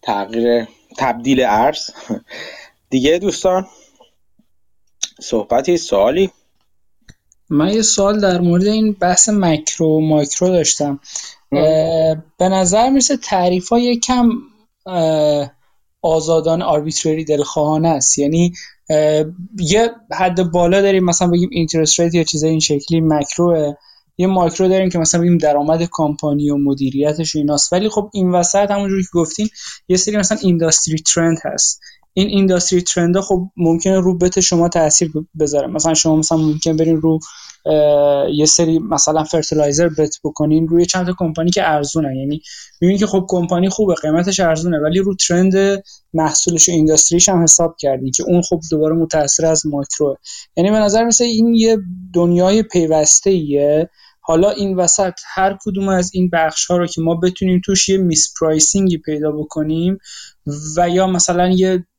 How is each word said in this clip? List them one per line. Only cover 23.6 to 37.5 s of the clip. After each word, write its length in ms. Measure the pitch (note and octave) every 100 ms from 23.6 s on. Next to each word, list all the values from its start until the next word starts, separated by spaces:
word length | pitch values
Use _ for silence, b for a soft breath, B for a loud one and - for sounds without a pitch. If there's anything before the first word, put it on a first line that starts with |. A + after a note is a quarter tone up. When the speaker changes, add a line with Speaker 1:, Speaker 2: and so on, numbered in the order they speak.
| D3 C#3+ b b b -
Speaker 2:
یه 80 | F3+
مایکرو 400 | F#3+ E3+ - F#3+
داریم 220 | F#3+ F#3+
که 100 | F3
مثلاً 220 | D#3+ E3+
بگیم 160 | F3 F3
درآمد 520 | D#3 D3 D3 D#3+ E3+
کمپانی 580 | - D3+ D3+ D3+ C#3+ D3
و 80 | C#3+
مدیریتش 800 | C#3+ C#3 C3+ C3+ D3 D3+ D#3 D#3
و 40 |
ایناست. 340 | D3 D3 -
ولی 160 | F3+ G#3+
خب 200 | G#3+ G#3
این 180 | G3+ F#3
وسط 400 | F3 E3+ G3 G3+
همونجوری 320 | G3+ G3 F#3+
که 60 | F#3
گفتین 360 | E3+ D#3+ - G#3+ B B B _
یه 100 | F3+
سری 200 | - G#3
مثلاً 200 | F#3+ G#3+
اینداستری 560 | F#3+ E3+ E3 - - D#3
ترند 400 | - - E3 E3
هست. 360 | C#3+ - - - B B B
این 140 | - G3+
اینداستری 540 | G3+ F#3+ F3+ - F3+
ترندها 400 | F3+ - E3+ F3+
خب 260 | G3 F#3 F#3 -
ممکنه 420 | E3+ E3 F#3+ F#3+
رو 180 | F#3 F3
بت 220 | F3+ F#3+
شما 300 | - E3+ E3+
تاثیر 420 | E3+ D#3 - E3
ب-، 300 | D#3 D#3+ D#3
بذاره. 260 | D3+ C#3+ C#3
مثلاً 260 | D#3 D#3+
شما 220 | D#3+ E3 D#3
مثلاً 220 | D#3 D#3+
ممکن 400 | D#3 D3+ E3 D#3+
برین 240 | D#3+ D#3+
رو، 180 | D#3+ D#3+ B B B